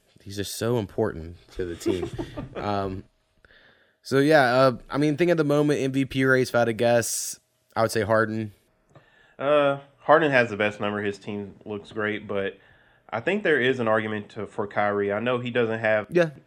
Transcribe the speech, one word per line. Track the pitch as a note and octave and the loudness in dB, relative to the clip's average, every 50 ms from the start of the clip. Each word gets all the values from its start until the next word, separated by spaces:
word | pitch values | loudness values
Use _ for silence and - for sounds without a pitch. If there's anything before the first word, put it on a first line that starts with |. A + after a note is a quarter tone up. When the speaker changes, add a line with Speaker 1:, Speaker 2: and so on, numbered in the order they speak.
| _ _ _ _ _ | _ _ _ _ _
Speaker 1:
he's | G2 G2 G2+ | -14 -10 -8
just | G2 - - | -8 -8 -6
so | - A2+ A2+ B2 A#2+ | -6 -4 -2 -2 -2
important | G2+ - - - A2 G#2 - D#2+ D#2+ E2+ F2 - _ _ - | -4 -4 -4 -2 -2 -2 -2 -6 -12 -14 -16 -18 _ _ -10
to | - F#2 | -8 -8
the | F2 E2+ | -8 -8
team. | - - - - F2+ - - - - E4 - - | -6 -4 -4 -2 -2 -4 -8 -8 -10 -12 -10 -12
Speaker 2:
<laughs> | D4+ - - - | -14 -14 -12 -12
Speaker 1:
Um, | - - - G#3 G3+ - - F#3+ - - - _ _ _ _ _ _ _ _ - - _ _ _ _ _ _ _ _ _ | -8 -6 -4 -4 -4 -4 -4 -8 -10 -14 -18 _ _ _ _ _ _ _ _ -20 -20 _ _ _ _ _ _ _ _ _
so, | - B2+ C3+ | -2 0 2
yeah, | C#3 D3+ D#3 D3 C3 A#2+ B2 | 4 6 6 6 6 6 4
uh, | C3 C3+ C3 A#2+ - - - | 4 4 4 2 0 -8 -6
I | - C#3 | -2 0
mean, | D3 D3+ D3 - | 0 0 0 0
think | F3 F3 | 2 2
at | E3+ D#3+ | 2 2
the | D#3 | 2
moment, | C#3+ D3 D3 D3+ D3 D3 - | 2 2 2 2 2 2 0
M | C3 C3+ | -2 -2
V | C3 C3+ C3+ | -2 -2 -2
P | B2+ - C3+ C3 | -2 -2 0 2
race, | C3 C3 B2+ B2+ - | 4 4 4 2 2
if | - | 2
I | A#2+ | 2
had | A#2 | 2
to | A#2 A2+ | 2 0
guess, | G#2 A#2+ A#2 A#2+ A#2 A2 - - - - - - - _ _ _ _ _ _ _ | 0 2 4 4 4 2 0 -4 -6 -6 -8 -10 -14 _ _ _ _ _ _ _
I | A2 A2+ | 0 0
would | A2 | 0
say | - A2+ | 0 -2
Harden. | G2+ G2+ A2+ A2 A2 G#2+ G#2+ A2 A2 G#2 G2+ _ _ _ _ _ _ _ _ - _ _ _ _ _ _ _ - | 0 2 2 2 2 0 -2 -6 -6 -8 -10 _ _ _ _ _ _ _ _ -20 _ _ _ _ _ _ _ -6
Speaker 2:
Uh, | C3+ C#3 D3+ D3 C#3+ C#3 C#3 C#3+ - - _ _ | 0 2 4 4 4 2 0 -2 -8 -16 _ _
Harden | - - D3 E3 E3 C#3+ | 4 4 6 6 6 4
has | C#3 B2+ A#2+ A2+ | 4 4 2 2
the | G#2 G2+ | 0 0
best | G#2+ G#2 G#2 - | 0 -2 0 -2
number. | G#2+ G#2 G#2 G#2 G#2 | -4 -4 -2 -2 -4
His | G2+ G2 - | -4 -6 -6
team | - A2+ G#2 G#2 G2+ F#2+ F2+ - - | -10 -10 -10 -10 -10 -12 -14 -18 -14
looks | G#2+ G#2 G2+ G2+ - | -12 -12 -12 -12 -12
great, | G2+ A2 G#2 G#2+ G#2+ G#2 G#2 G#2 | -8 -4 -4 -4 -4 -6 -8 -6
but | G#2 G2 G2 G2 - - _ _ _ _ _ _ _ _ _ - - | -4 -4 -4 -4 -6 -10 _ _ _ _ _ _ _ _ _ -10 -8
I | A#2 | -4
think | A#2 E3 G3 G#3+ G3+ | -2 -2 -2 0 0
there | F3+ D#3 B2+ | 0 2 2
is | A#2+ B2+ C3 A#2+ | 2 2 0 0
an | A#2 A2 | 0 2
argument | A2 A2 G#2+ A2 G#2+ G#2 G#2 - | 2 2 0 -2 -6 -6 -8 -10
to, | - A#2 G2+ G2 | -10 -12 -12 -10
for | - - G#2 G2+ | -6 -8 -8 -4
Kyrie. | - - G#2 G#2 G2+ G2+ G2+ G2+ G2+ | -2 -2 0 0 0 0 0 0 -2
I | G#2+ | -2
know | A2+ B2 B2+ B2 | 0 -2 -2 -2
he | B2 B2 | -4 -2
doesn't | A#2 B2 A#2 A2 A2+ A2+ | -2 0 0 0 -2 -2
have | A2+ A2 A2 G#2+ G2+ - | 0 0 0 0 -2 0
Speaker 1:
Yeah. | E3 F3 E3+ D#3+ C#3 - - | 0 0 0 0 -2 -10 -18